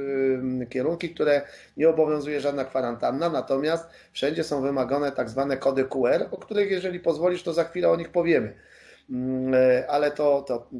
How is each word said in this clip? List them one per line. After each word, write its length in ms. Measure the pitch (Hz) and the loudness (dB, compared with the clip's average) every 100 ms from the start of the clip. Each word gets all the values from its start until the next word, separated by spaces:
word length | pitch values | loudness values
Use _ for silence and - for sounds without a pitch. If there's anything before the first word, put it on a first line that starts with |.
| 139 135 135 131 127 127 | -4 0 2 0 -2 -4
y, 40 | 123 | -4
kierunki, 440 | 127 139 170 165 | -4 -2 -2 -6
które 280 | - 151 143 - - - - | -2 2 2 0 -14 -14 2
nie 120 | 160 | 4
obowiązuje 520 | 160 156 151 139 147 | 4 2 0 -2 -2
żadna 240 | 143 139 131 | -2 -2 -2
kwarantanna, 640 | 135 120 117 123 135 170 | -2 -2 -2 -2 -2 -2
natomiast 600 | 143 - 135 151 165 - - - | -2 -2 0 0 -2 -4 -20 -18
wszędzie 320 | - 139 165 | -4 -2 -2
są 180 | 156 143 | -2 -2
wymagane 500 | 135 139 120 143 143 | 0 0 0 0 0
tak 180 | 135 117 | -2 -4
zwane 280 | 123 139 131 | -2 -2 0
kody 260 | 143 135 | 0 0
Q 240 | 135 135 120 | 0 0 2
R, 200 | 160 - | 2 0
o 60 | - | -8
których, 340 | - 208 196 | -4 -2 0
jeżeli 280 | 185 185 175 | 0 -2 -2
pozwolisz, 440 | 170 151 180 180 | -2 0 0 0
to 100 | - | -2
za 100 | 160 | -2
chwilę 260 | 160 180 170 | -2 0 2
o 60 | 170 | 2
nich 140 | 165 | 0
powiemy. 440 | 175 165 147 110 - - - - - - | 0 2 2 0 -8 -20 -20 -20 -20 -10
Mm, 440 | 127 127 131 131 | -6 -4 -2 2
y, 360 | 131 131 127 143 | 4 6 4 2
ale 220 | 147 147 | 0 0
to, 300 | 147 147 139 | 2 2 2
to 280 | 139 120 - 127 | 0 -8 -8 -14